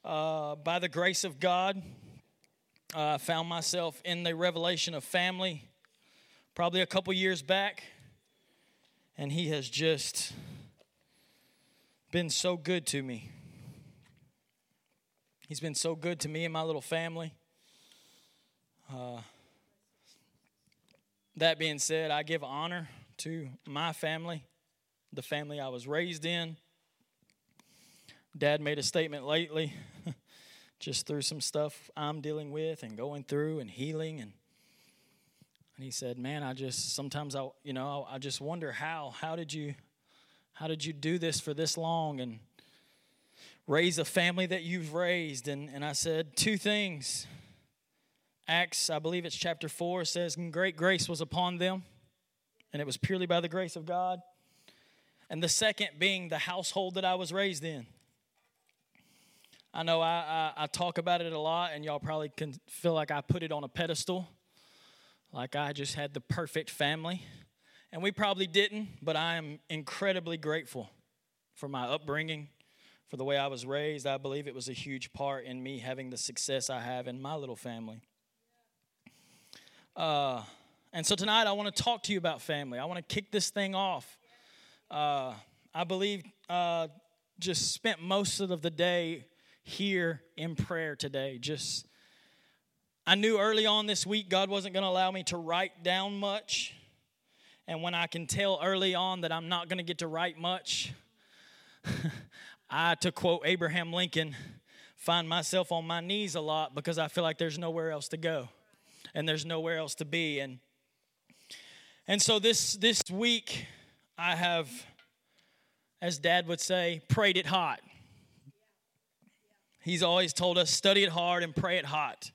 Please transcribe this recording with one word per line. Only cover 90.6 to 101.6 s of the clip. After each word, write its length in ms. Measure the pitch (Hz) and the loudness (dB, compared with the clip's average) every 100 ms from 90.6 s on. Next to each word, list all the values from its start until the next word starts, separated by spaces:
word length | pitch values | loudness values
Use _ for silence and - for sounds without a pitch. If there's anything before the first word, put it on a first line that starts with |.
| - 170 156 | 0 0 -2
today. 440 | 143 147 139 135 127 | -4 -2 -2 -2 -4
Just, 480 | 131 147 - - - _ _ _ _ _ _ _ _ _ _ _ - | -4 -4 -2 -4 -8 _ _ _ _ _ _ _ _ _ _ _ 4
I 80 | 196 | 6
knew 240 | 220 214 | 6 6
early 260 | 214 220 214 | 6 6 6
on 200 | 214 214 | 4 2
this 200 | 202 185 | 0 2
week 220 | 214 185 | 0 2
God 200 | 190 190 | 2 4
wasn't 220 | 202 190 | 0 0
gonna 140 | 185 190 | 0 2
allow 240 | 185 185 | 4 2
me 140 | 190 | 0
to 120 | 175 175 | -4 -4
write 460 | 160 170 190 - | 0 0 0 -2
down 340 | 170 185 196 202 | 0 0 0 -2
much. 580 | 202 208 - - - - - _ _ _ _ _ - _ - | -2 -2 -2 -4 -4 -10 -20 _ _ _ _ _ -20 _ -10
And 160 | 165 | -4
when 100 | 175 | -2
I 140 | 175 170 | 0 -2
can 220 | 170 165 | -2 -2
tell 320 | 202 196 180 | 2 2 4
early 320 | 175 190 190 | 2 4 2
on 280 | 175 185 185 | 2 0 0
that 100 | 165 | -2
I'm 160 | 165 165 | -2 -2
not 200 | 180 170 | -2 -2
gonna 140 | 185 | -4
get 160 | 170 165 | -4 -4
to 80 | 165 | -4
write 320 | 160 175 160 | -2 -2 -2
much, 540 | 170 185 - - - - _ _ _ - - - | -2 -2 -2 -4 -4 -10 _ _ _ -20 -20 -20